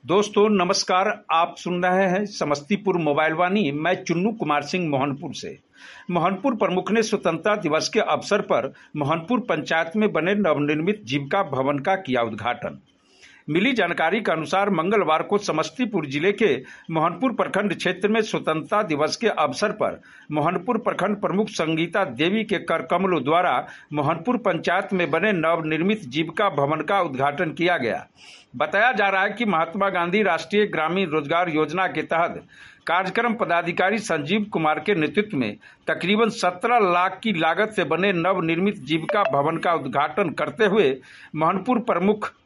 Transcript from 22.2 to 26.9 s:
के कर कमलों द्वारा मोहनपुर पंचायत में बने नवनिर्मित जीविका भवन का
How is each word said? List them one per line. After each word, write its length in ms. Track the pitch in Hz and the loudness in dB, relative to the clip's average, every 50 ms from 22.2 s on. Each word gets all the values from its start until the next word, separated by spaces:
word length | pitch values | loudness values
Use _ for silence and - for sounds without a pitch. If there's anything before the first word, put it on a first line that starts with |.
| 151 175 202 220 214 | 0 0 0 -2 -2
के 140 | 220 196 165 | -2 -4 -4
कर 220 | - - 170 160 | -2 -2 -4 -4
कमलों 400 | 135 - 175 175 190 190 175 156 123 | -2 -2 0 0 2 0 0 0 0
द्वारा 300 | 135 165 175 180 170 131 127 123 - - - - _ | 2 2 2 4 2 0 0 -2 -6 -16 -20 -16 _
मोहनपुर 440 | 147 147 143 143 170 165 - 247 247 | -4 -2 0 0 -2 -2 -2 -2 -2
पंचायत 560 | 247 - 202 170 165 - 185 170 190 202 - | 0 0 -2 -2 0 0 0 0 0 0 -2
में 180 | 202 185 170 151 | -2 -2 0 0
बने 220 | 151 165 175 214 | 0 0 2 2
नवनिर्मित 720 | 208 170 156 160 170 170 160 156 156 156 170 196 220 214 160 | 0 2 2 2 0 0 0 -2 -2 0 0 0 0 -2 -4
जीविका 420 | 120 117 - 165 165 - - 214 196 160 | -6 -4 -4 -4 -4 -2 0 0 0 2
भवन 240 | 143 139 139 156 160 | 0 0 0 0 -2
का 200 | 151 - | -2 0